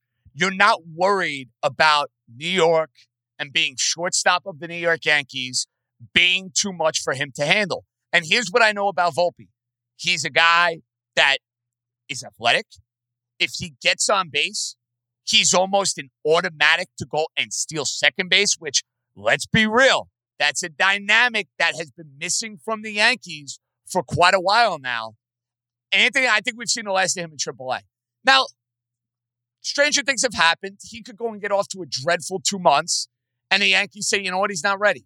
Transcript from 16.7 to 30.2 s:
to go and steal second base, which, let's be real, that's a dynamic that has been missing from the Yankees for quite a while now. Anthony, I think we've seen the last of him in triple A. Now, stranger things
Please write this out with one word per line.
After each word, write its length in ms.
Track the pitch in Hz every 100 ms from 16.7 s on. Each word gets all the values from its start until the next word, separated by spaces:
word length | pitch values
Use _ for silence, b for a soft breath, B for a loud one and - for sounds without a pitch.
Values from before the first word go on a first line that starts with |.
| 165 185 -
to 80 | 143
go 200 | 147 160 -
and 160 | 113
steal 320 | - - 156 127
second 440 | - 147 - 180
base, 260 | 185 202 -
which, 260 | 156 - - _ _ 92
let's 300 | 104 143 -
be 220 | 220 214
real, 420 | 226 262 156 90 _ _ -
that's 240 | 147 -
a 60 | 175
dynamic 800 | 147 190 202 202 220 247 220 175 -
that 160 | 165 147
has 160 | 165
been 220 | - 156 135
missing 400 | 170 - 220 202
from 180 | - 220
the 100 | 214
Yankees 680 | 208 226 247 180 151 139 - _ _ -
for 160 | 185
quite 320 | 143 143 175
a 60 | 190
while 400 | 180 220 226 156
now. 340 | 127 120 110 107 _ _ _ _ _ _ -
Anthony, 360 | 196 233 269 254
I 120 | 214
think 180 | 247 233
we've 120 | 226
seen 160 | 240 214
the 60 |
last 260 | 190 185 185
of 60 |
him 80 | 165
in 60 | 147
triple 340 | 165 131 127
A. 100 | 107 - _ _ _ 254
Now, 220 | 269 - _ _ _ _ _ _ _ _ _ _ _
stranger 400 | - - 294 285
things 220 | 277 233